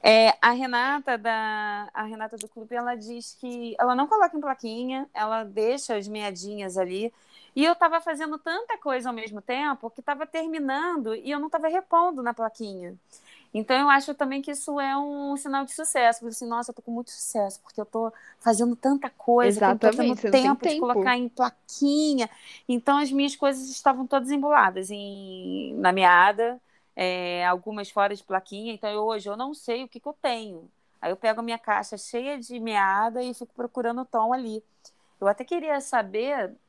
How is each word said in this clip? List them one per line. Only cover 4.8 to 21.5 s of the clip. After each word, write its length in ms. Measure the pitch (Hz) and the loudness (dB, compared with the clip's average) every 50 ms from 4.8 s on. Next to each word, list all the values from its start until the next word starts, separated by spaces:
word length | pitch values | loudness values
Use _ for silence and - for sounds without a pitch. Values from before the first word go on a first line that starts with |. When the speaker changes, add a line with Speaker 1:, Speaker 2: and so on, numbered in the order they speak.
| 247 254 262 269 277 _ _ | -6 -6 -6 -6 -8 _ _
Speaker 1:
ela 300 | - 214 214 220 226 220 | -4 -2 -2 -2 -4 -4
deixa 520 | 202 196 214 214 226 262 285 - - 233 | -4 -2 0 0 0 0 -2 -4 -4 -4
as 100 | 208 196 | -4 -4
meadinhas 680 | 208 214 214 208 202 190 175 180 202 208 208 196 190 175 | -6 -8 -8 -8 -8 -8 -8 -12 -12 -10 -8 -10 -6 -2
ali, 340 | 190 185 180 185 196 220 233 _ _ _ _ _ - _ _ _ | -2 -2 -2 -2 -4 -6 -6 _ _ _ _ _ -20 _ _ _
e 120 | 262 294 | 2 2
eu 100 | 330 339 | 2 4
tava 240 | 339 349 330 320 330 | 4 2 2 2 0
fazendo 380 | 330 330 311 285 320 302 311 | -2 -4 -6 -4 -6 -8 -8
tanta 400 | 302 _ 330 330 403 480 - 466 | -8 _ -6 -6 -6 -4 -6 -8
coisa 320 | 427 - 294 262 254 233 254 | -6 -4 -4 -4 -2 -4 -6
ao 60 | 240 | -8
mesmo 260 | 226 220 220 208 208 | -8 -10 -10 -12 -12
tempo 480 | _ - 247 262 294 294 269 262 - 226 | _ -6 -4 -2 -2 -4 -4 -4 -8 -14
que 120 | _ - | _ -8
tava 240 | - - 285 277 311 | -6 -6 -6 -6 -6
terminando 880 | 311 - 330 320 320 320 320 285 262 269 285 320 359 349 302 233 220 220 | -6 -4 -4 -4 -4 -4 -4 -2 -2 0 0 0 0 -2 -2 -2 -4 -4
e 140 | 220 247 - | -4 -4 -6
eu 100 | 294 190 | -4 -4
não 100 | 294 - | -4 -2
tava 180 | - 320 302 | -2 0 0
repondo 560 | 320 330 381 381 _ - 330 349 359 330 262 247 | 0 0 -2 0 _ 4 4 4 4 0 -2 -4
na 100 | 240 233 | -4 -2
plaquinha. 600 | - 226 220 220 - 226 202 190 185 175 175 185 180 _ _ - - _ - - - _ _ - | -2 -4 -4 -4 -8 -10 -10 -8 -10 -12 -12 -14 -16 _ _ -20 -20 _ -20 -20 -20 _ _ -6
Então, 220 | 214 214 - 254 | -6 0 2 2
eu 120 | 262 285 294 | 4 6 6
acho 240 | 277 277 277 - 285 | 6 4 4 -2 -4
também 280 | - 294 262 269 277 | -4 -2 -2 -2 -6
que 100 | 277 302 | -6 -6
isso 280 | 285 277 - 311 285 285 | -8 -8 -6 -4 -4 -2
é 160 | 277 269 269 | -2 -2 -2
um 380 | 277 285 294 285 285 285 277 285 | -2 -4 -4 -6 -6 -4 -4 -4
sinal 300 | 277 277 277 269 277 277 | -6 -4 -4 -4 -4 -4
de 80 | 262 - | -4 -8
sucesso. 460 | - 320 - - 269 240 233 233 233 | -6 -6 -2 2 4 4 4 4 2
Falei 120 | 233 233 | -6 -10
assim, 160 | 226 - 247 | -10 -8 -6
"Nossa, 240 | 233 233 240 240 - | -6 -4 -4 -6 -8
eu 40 | 240 | -12
tô 60 | - | -14
com 100 | _ - | _ -8
muito 200 | 233 233 247 - | -8 -8 -8 -10
sucesso, 480 | - - - - - 226 202 196 196 - | -12 -10 -10 -4 -2 -2 -2 -2 -4 -12
porque 200 | _ - _ - | _ -12 _ -10
eu 40 | 208 | -10
tô 280 | _ - 226 226 226 226 - - - - _ | _ -4 -4 -4 -4 -6 -10 -20 -20 -20 _
fazendo 360 | - 233 226 202 240 240 240 | 2 2 2 4 2 0 0
tanta 320 | - - 269 285 277 277 247 | 0 2 2 2 2 0 -6
coisa, 500 | _ _ - - 240 240 240 220 202 214 | _ _ 2 4 6 6 6 6 4 6
que 40 | 208 | 4
eu 40 | 190 | 4
não 80 | 190 | 4
tô 120 | 214 - 214 | 6 6 4
tendo 40 | 226 254 | 4 6
Speaker 2:
Exatamente, 200 | 240 240 247 208 | 2 0 0 0
você 60 | - | 2
não 40 | 208 | 4
tem 120 | 208 262 254 | 6 6 6
Speaker 1:
tempo 200 | 269 277 262 - | 4 2 2 0
de 60 | 339 | 0
Speaker 2:
tempo. 100 | 302 311 330 | 0 0 0
Speaker 1:
colocar 300 | 240 240 208 190 254 247 | 2 2 2 4 2 2
em 100 | 240 247 | 2 -2
plaquinha." 1000 | 233 _ - 247 247 | -6 _ 0 0 0